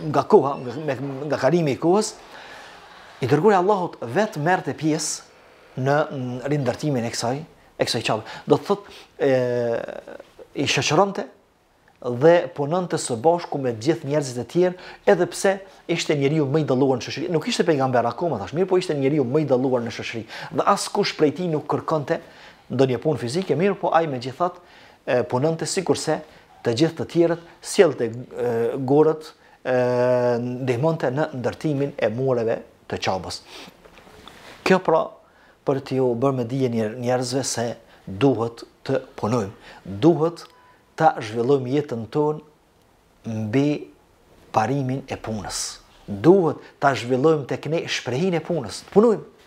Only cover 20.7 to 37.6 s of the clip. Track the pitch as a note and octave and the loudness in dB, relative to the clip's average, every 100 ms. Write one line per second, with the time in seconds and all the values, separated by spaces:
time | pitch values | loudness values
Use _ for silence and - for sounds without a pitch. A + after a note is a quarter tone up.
20.7 | G3 - G3+ F#3+ - D3+ C3+ F3+ D3+ - | 2 0 -2 -2 2 0 0 -2 -2 -2
21.7 | D#3+ - D#3+ C#3 E3 - - - - - | -4 -2 -4 -2 -4 -6 -20 -20 -20 -4
22.7 | B2 C3 A#2 D#3 C3 A#2+ D#3 F#3+ C3+ G3 | 2 2 2 0 -2 -2 -4 -2 0 0
23.7 | F#3+ - E3 E3 B2+ B2+ A#2+ F3+ - - | 0 2 2 2 -4 -6 -4 -4 -4 -20
24.7 | - - - - B2+ A2+ B2+ D#3 E3 D#3 | -20 -20 -12 -2 0 2 0 0 0 -4
25.7 | - E3 C3 - D#3+ - - - - - | -2 0 0 0 -4 -4 -20 -20 -8 -2
26.7 | A#2 D#3+ D#3+ A#2 E3 E3+ E3+ - - - | 2 2 0 -2 2 2 2 -8 -18 -4
27.7 | - F3 B2+ A#2 A#2 B2+ A#2 A#2+ A#2 A#2 | 4 4 4 -4 -6 -12 -6 -2 0 -2
28.7 | C#3 C3 C#3+ D#3 D#3 - - - _ - | -2 2 6 6 2 -6 -20 -20 _ -2
29.7 | B2+ B2 B2 B2 B2 B2 A#2+ B2 B2 C3 | 0 2 2 2 2 2 0 -2 -4 -2
30.7 | A#2 D#3 D#3+ C#3 C3+ D#3 C3 A2+ - D#3 | 0 0 0 -2 -2 -2 -4 -6 -4 -2
31.7 | C#3 C#3+ - A2+ A2+ C3 B2 A2+ - - | -2 -2 -2 -2 0 0 0 0 -2 -6
32.7 | _ - - A#2 F#2+ G2 - - - - | _ -10 -6 -2 -4 -4 -12 -16 -20 -20
33.7 | - - - - - - - - - - | -20 -20 -20 -20 -20 -20 -20 -20 -4 2
34.7 | F#3 F3 E3 - - _ _ _ _ - | 2 4 2 2 -8 _ _ _ _ -2
35.7 | C3+ C3+ C3 B2+ A#2 C#3 C3 A#2 C3+ C3 | -2 -2 0 0 2 0 0 -2 0 0
36.7 | A#2 G#2+ B2 A#2+ B2+ B2 C3+ B2 - | 0 -2 -4 -2 0 0 -2 -2 -2